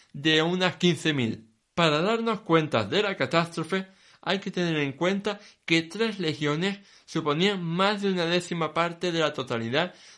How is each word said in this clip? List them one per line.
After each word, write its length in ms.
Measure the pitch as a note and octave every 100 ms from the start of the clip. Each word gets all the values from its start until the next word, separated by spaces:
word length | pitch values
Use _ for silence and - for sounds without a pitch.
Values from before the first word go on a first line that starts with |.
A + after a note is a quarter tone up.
| _
de 300 | C#3+ D#3 D#3
unas 340 | D#3+ F3+ F3+ -
quince 380 | F3 D#3+ D#3+
mil. 340 | C#3+ A2+ - - _ _
Para 260 | - E3 D3
darnos 400 | F#3+ A3+ A3+ G#3
cuenta 440 | - E3 D3+ B2
de 180 | G2+ E3
la 140 | G#3 F#3+
catástrofe, 720 | C3+ E3 E3 - D#3+ F#3+ F#3+ _ _ _
hay 180 | - F#3+
que 100 | G3
tener 260 | F#3 E3+ D#3
en 160 | C#3
cuenta 480 | C3 F3 G3 G#3 G3+ - _
que 180 | - E3
tres 360 | E3 G3+ A3+ G3
legiones 640 | D#3+ C3+ D3 D3+ F#3+ G3+ - -
suponían 580 | - E3 D3 D3+ G3 G3
más 400 | E3+ F3 G3 G#3
de 80 | G3
una 160 | F#3 E3
décima 480 | F3 F3 E3+ D#3
parte 380 | E3 E3+ E3 F3+
de 80 | E3
la 120 | D3+
totalidad 640 | C#3+ B2 A#2+ A2+ C#3 F3+ - -